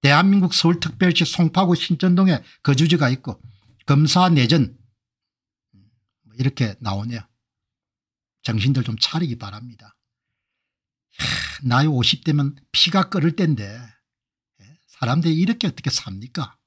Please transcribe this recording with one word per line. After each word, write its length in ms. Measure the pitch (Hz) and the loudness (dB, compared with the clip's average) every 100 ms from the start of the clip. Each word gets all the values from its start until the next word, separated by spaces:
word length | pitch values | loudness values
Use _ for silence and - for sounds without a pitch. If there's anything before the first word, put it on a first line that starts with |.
대한민국 500 | 143 147 190 196 185 | 4 4 4 4 2
서울특별시 720 | - 165 170 160 - 180 170 | 2 2 0 -4 0 0 2
송파구 520 | 160 - 165 180 190 170 | -2 0 0 2 0 0
신천동에 680 | - 160 185 180 190 156 - _ | 0 -2 2 4 4 0 -4 _
거주지가 460 | - 131 160 170 139 | 0 2 2 2 0
있고 300 | 131 - - - _ _ _ - | -2 -8 -14 -18 _ _ _ 0
검사 420 | 143 151 180 185 | 2 4 4 4
내전, 480 | 160 120 160 120 - _ _ _ _ _ _ _ _ _ 98 101 _ _ _ _ 110 | 4 4 2 0 -6 _ _ _ _ _ _ _ _ _ _ _ _ _ _ _ -4
이렇게 360 | 127 135 117 98 | -4 -2 -4 -4
나오네요. 400 | 110 98 110 117 - _ _ _ _ _ _ _ _ _ _ _ | -6 -6 -6 -10 -14 _ _ _ _ _ _ _ _ _ _ _
정신들 400 | - 117 113 127 | -6 -2 0 0
좀 140 | 120 110 | -2 -4
차리기 380 | - 160 165 120 | -4 -4 -6 -8
바랍니다. 600 | 113 107 123 113 107 _ _ _ _ _ _ _ _ _ _ _ _ _ | -12 -16 -18 -20 -20 _ _ _ _ _ _ _ _ _ _ _ _ _
야, 60 | - - - - | -6 -6 -8 -8
나이 240 | 131 123 151 | -2 2 2
오십 380 | 135 120 - | 2 0 -2
대면 320 | - 147 139 - _ | 0 0 -2 -6 _
피가 380 | - 190 196 185 | 0 2 2 0
끓을 260 | 190 156 160 | 0 -2 0
때인데, 420 | 175 135 101 110 120 _ _ _ _ _ _ _ | 0 -2 -6 -14 -20 _ _ _ _ _ _ _
예? 160 | 98 _ _ | -20 _ _
사람들이 480 | _ 117 143 165 | _ -2 0 0
이렇게 320 | 160 196 226 190 | 0 0 0 -4
어떻게 240 | - - | -6 -6
삽니까? 680 | - - 98 120 - 101 _ | -6 -8 -14 -12 -10 -12 _